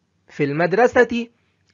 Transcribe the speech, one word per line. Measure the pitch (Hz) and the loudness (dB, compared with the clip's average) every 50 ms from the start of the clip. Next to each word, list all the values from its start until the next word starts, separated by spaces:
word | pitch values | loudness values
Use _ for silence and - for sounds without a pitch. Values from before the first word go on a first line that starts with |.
| _ _ _ _ _ _ | _ _ _ _ _ _
"في | - - 147 | -6 -4 -4
المدرسة | 139 143 156 175 170 165 202 247 247 - 254 240 240 240 233 233 - _ _ _ _ _ _ _ _ | -2 -2 -2 -2 0 0 2 2 2 4 2 2 2 0 -6 -8 -10 _ _ _ _ _ _ _ _